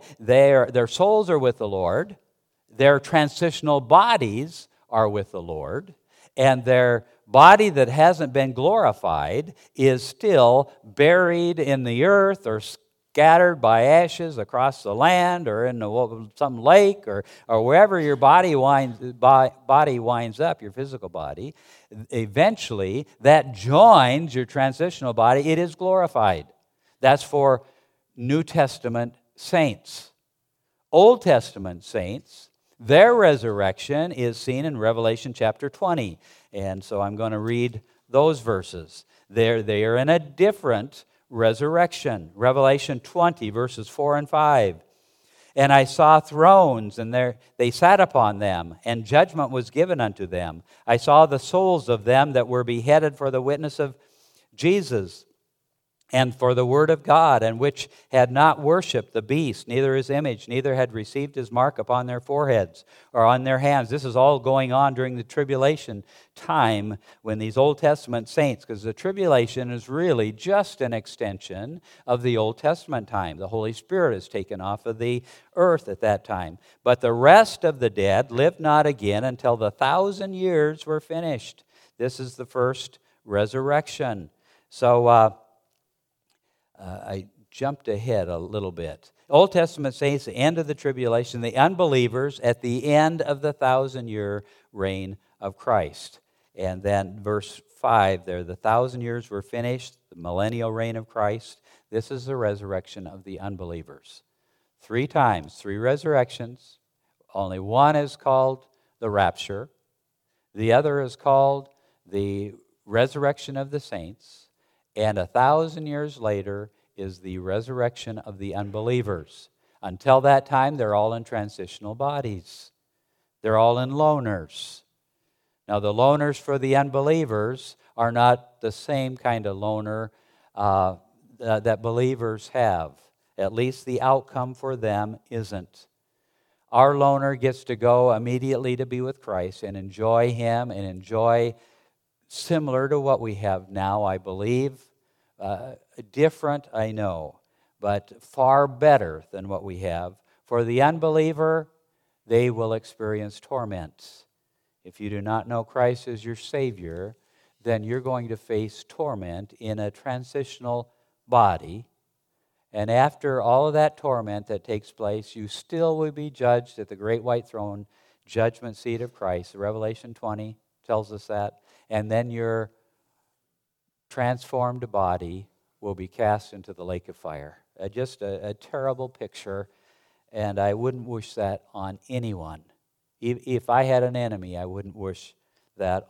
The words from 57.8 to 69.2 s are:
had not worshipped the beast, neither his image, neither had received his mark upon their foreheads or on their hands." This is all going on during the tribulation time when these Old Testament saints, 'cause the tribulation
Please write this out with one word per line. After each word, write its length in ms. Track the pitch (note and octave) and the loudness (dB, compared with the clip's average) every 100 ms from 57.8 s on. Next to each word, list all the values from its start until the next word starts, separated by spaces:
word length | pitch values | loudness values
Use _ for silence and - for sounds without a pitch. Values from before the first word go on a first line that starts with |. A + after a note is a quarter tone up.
| - _ _ | -10 _ _
had 180 | C3 B2 | 2 4
not 320 | B2+ D#3 D3 | 4 4 4
worshipped 520 | C#3+ F3+ - B2 - | 2 0 0 -4 -4
the 80 | A#2 | -6
beast, 440 | G#2 D3 D3 G2+ - | -2 -2 -2 -6 -6
neither 280 | B2 C#3 C3+ | -2 0 0
his 160 | B2+ | -2
image, 360 | C#3 D3 G#2+ - | -4 -4 -6 -6
neither 280 | B2 C3+ C3 | -4 0 0
had 180 | B2+ | -2
received 400 | A2 G#2+ C#3 C#3+ | -4 -8 -8 -8
his 180 | C#3 A#2 | -8 -6
mark 280 | B2 C3+ - | 0 0 -2
upon 260 | A2 B2 B2 | -2 -2 -2
their 140 | B2 | -8
foreheads 640 | - C#3+ C#3+ A2+ F2 - _ _ _ | -6 -2 2 2 0 -6 _ _ _
or 120 | B2 A2+ | 2 4
on 200 | B2+ C3 | 4 2
their 120 | C3 | 0
hands." 320 | C#3+ C#3+ A2+ | 2 0 0
This 160 | C3+ C3 | -4 -2
is 100 | A#2+ | 4
all 220 | C3+ C#3 | 4 4
going 340 | B2+ C3+ C3 | 2 0 0
on 220 | C3 C#3 | 2 0
during 220 | B2+ C3 B2 | 0 -4 -6
the 80 | |
tribulation 800 | A2 - C#3 C3+ C3+ D#3 - G2+ - _ _ - | -8 -4 -2 0 0 0 -6 -14 -16 _ _ -14
time 640 | - D#3+ A2+ G#2+ G#2 G2 _ _ | -4 0 2 0 -4 -10 _ _
when 160 | A2+ G#2+ | -8 -6
these 180 | A2 A2 | -4 2
Old 220 | C#3+ D3 | 2 2
Testament 500 | D3+ D3+ - A#2+ A2+ | 0 0 -2 -8 -4
saints, 340 | - D3 A#2 | -2 -2 -2
'cause 200 | - G#2+ | -10 -12
the 100 | A2 | -10
tribulation 760 | - F#3 G3 | -8 -6 -2